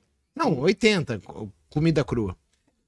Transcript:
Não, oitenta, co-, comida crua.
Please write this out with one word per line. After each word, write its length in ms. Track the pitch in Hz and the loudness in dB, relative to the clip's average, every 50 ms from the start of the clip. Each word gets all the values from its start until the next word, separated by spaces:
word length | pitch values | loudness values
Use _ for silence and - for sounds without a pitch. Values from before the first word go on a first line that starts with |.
| _ _ _ _ _ _ _ | _ _ _ _ _ _ _
Não, 240 | - 330 247 156 123 | -2 -2 0 0 0
oitenta, 600 | 139 185 214 - 240 214 208 180 123 - 113 92 | 0 0 2 2 2 2 2 2 0 -2 -6 -8
co-, 300 | - - - 90 110 101 - _ _ _ | -10 -12 -14 -12 -14 -14 -14 _ _ _
comida 340 | - 151 160 165 151 156 131 | -2 0 2 2 2 2 0
crua. 320 | - 120 120 107 92 - - _ _ _ _ _ _ _ _ _ | 0 0 -2 -2 -2 -6 -10 _ _ _ _ _ _ _ _ _